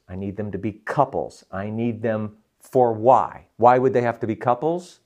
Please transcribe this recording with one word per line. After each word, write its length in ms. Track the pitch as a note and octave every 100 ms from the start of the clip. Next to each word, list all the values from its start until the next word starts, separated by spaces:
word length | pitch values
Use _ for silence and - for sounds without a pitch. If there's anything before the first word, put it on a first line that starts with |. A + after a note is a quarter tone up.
| -
I 80 | F#2
need 220 | G2 G2
them 120 | G#2+
to 60 | F#2
be 140 | G#2+
couples. 720 | G2+ - - C3 F2+ C2+ - _
I 160 | F#2 G#2
need 320 | A2 A#2+ A2
them 380 | A2+ A2 G#2+ G#2+ _ _
for 360 | _ C3 A#2+
why? 540 | A2 A2+ A#2+ F2 - - -
Why 200 | A#2 B2+
would 140 | C3
they 100 | B2
have 160 | A#2+ A2+
to 60 | G#2+
be 100 | G#2+
couples?" 640 | B2 B2 D3+ F3 F3+ _